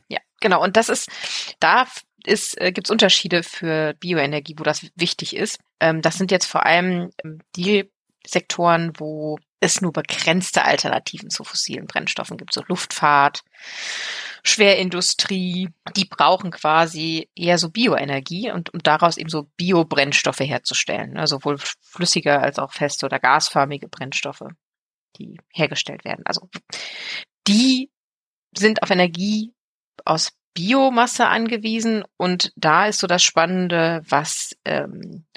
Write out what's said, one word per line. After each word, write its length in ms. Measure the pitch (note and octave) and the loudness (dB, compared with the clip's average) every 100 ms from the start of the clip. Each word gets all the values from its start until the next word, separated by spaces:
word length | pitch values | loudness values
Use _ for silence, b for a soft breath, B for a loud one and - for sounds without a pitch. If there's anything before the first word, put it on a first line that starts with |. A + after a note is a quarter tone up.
| _ | _
Ja, 100 | - - _ | -10 -10 _
genau. 240 | G#3 F3 | 2 4
Und 140 | F#3 G#3+ | 4 2
das 140 | A3+ | 2
ist, 180 | - - B B B B - | -2 -4 B B B B 0
da 240 | D#3+ A3 | 4 4
f-, 180 | B3+ - - _ - | 2 -4 -20 _ -2
ist, 340 | G#3+ - - | 0 0 0
äh, 120 | F#3 | -2
gibt's 180 | F#3 - | -2 -2
Unterschiede 520 | A3+ G3+ - F3 F3 | 2 4 4 2 -2
für 520 | E3 - E3 D#3 D#3 | -2 -6 -2 0 -2
Bioenergie, 640 | D3 F3 E3 C#3 D3+ D3+ D3+ | -4 -2 0 0 -2 -6 -4
wo 60 | |
das 200 | D3+ D3+ E3 | -2 -2 -6
wichtig 400 | - E3+ - - | -4 -2 -2 -6
ist. 240 | - - - _ _ | -4 -4 -6 _ _
Ähm, 220 | D#3+ D#3+ | 0 2
das 160 | E3 F3+ | 0 0
sind 120 | F#3+ | 2
jetzt 140 | F#3 - | 2 2
vor 200 | - - | 2 4
allem, 440 | E3+ F3+ F3+ F3+ - | 4 2 -2 -4 -10
ähm, 160 | D#3+ D#3 _ F3+ | -16 -16 _ -6
die 340 | F3+ G#3 G3 _ _ _ - | 0 0 0 _ _ _ -4
Sektoren, 640 | - - - F3 E3+ E3+ D#3+ | -4 -2 0 4 4 2 -6
wo 400 | D#3 D#3 D3+ D3+ - _ | -10 -6 -6 -8 -12 _
es 200 | F3+ - | 0 2
nur 120 | F3+ | 0
begrenzte 720 | D3+ - - - F3 F3+ - | -2 -4 -2 2 2 2 2
Alternativen 640 | - C#3+ - - - - - | 2 2 0 -2 -4 -10 -10
zu 120 | - | -10
fossilen 440 | - - - - - | -6 -6 -6 -8 -6
Brennstoffen 500 | - - - - - | -6 -4 -6 -8 -12
gibt, 160 | - | -8
so 100 | - - | -8 -4
Luftfahrt, 720 | F3+ - - D3+ D3 C#3+ - - B B B B B B B B B | -6 -4 0 4 6 4 0 -12 B B B B B B B B B
Schwerindustrie, 1200 | - - G3+ F#3+ F#3 F3 F#3 - - F#3+ F#3 F3+ F#3 - - - | -2 4 6 6 2 0 -2 0 -2 -2 -2 -4 -6 -8 -8 -4
die 80 | |
brauchen 460 | F#3+ - D3+ F#3 F#3 | -4 2 4 4 0
quasi 800 | - D3+ D#3+ E3 D#3+ D#3+ D#3+ - - | -4 2 4 2 -2 -4 -6 -8 -4
eher 220 | F3 F3 | 2 2
so 120 | E3 | 2
Bioenergie 800 | A3 A#3+ D3 C#3+ C#3 C3+ E3+ A3+ | 0 2 2 0 -4 -6 -6 -6
und, 200 | F3 E3+ | -6 -8
und 160 | F3 D#3 | -4 0
daraus 300 | D3+ E3+ - | 4 4 2
eben 120 | D#3+ | -4
so 140 | D#3+ D3 - | -8 -8 -6
Biobrennstoffe 840 | F3 F3+ D#3 C#3+ C#3 - - - | 2 4 4 2 2 2 0 -2
herzustellen, 720 | C#3+ B2+ - - - G#3 C3+ | -2 -2 -4 -4 -4 -4 -6
ne? 140 | C3 D#3 | -4 -2
Sowohl 300 | C#3 D3 C#3+ | -2 -4 -4
flüssige 840 | - - _ - F3 E3+ D3 C#3+ | -6 -12 _ -4 0 2 2 4
als 180 | C3 C#3 | 2 0
auch 140 | C#3 | -6
feste 340 | - D3 - C3+ | -4 -4 -2 -4
oder 120 | C3+ | 0
gasförmige 720 | B2+ D3 - D#3 C#3 C#3+ - | 4 4 4 0 0 -2 -12
Brennstoffe, 560 | - C3+ - D3 - - E3+ _ _ _ _ _ _ | -12 -8 -6 -6 -10 -16 -20 _ _ _ _ _ _
die 220 | - - _ | -20 -20 _
hergestellt 520 | - D3 D3 - - | -4 -2 -2 -8 -10
werden. 180 | - - - | -10 -8 -6
Also 220 | - F#3 - - B B B B B B _ - | -6 -8 -18 -16 B B B B B B _ 2
die 440 | G#3 C4 C4 C4 _ _ _ _ _ _ - | 4 4 2 0 _ _ _ _ _ _ 0
sind 260 | G#3 A3 | 2 2
auf 80 | - | 0
Energie 600 | F#3 F3+ E3+ G3+ G#3+ A3+ - _ _ _ - | 2 2 0 -2 -2 -4 -12 _ _ _ -10
aus 280 | - - - - _ | -2 -2 -2 -8 _
Biomasse 720 | - F3+ C4+ C4+ A#3+ A#3+ - A#3 | -8 0 4 4 4 2 2 2
angewiesen 720 | A3 A3+ A3+ A3 A3+ A3+ A3 - _ | 2 0 -4 -2 -2 0 -2 -4 _
und 360 | F3+ F3+ - - | -2 0 -2 0
da 300 | D#3 D#3+ G#3 | 2 4 4
ist 120 | G#3 | 0
so 80 | F#3 | 0
das 160 | F3+ | 2
Spannende, 800 | - - E3 F#3 F3+ E3+ E3 E3 D#3+ | 2 2 2 0 0 2 0 0 0
was, 480 | C#3+ D#3+ - - - | -2 0 -4 -6 -8
ähm, 600 | - C#3 C#3+ - F3+ - - | -4 -4 -4 -10 -14 -16 -20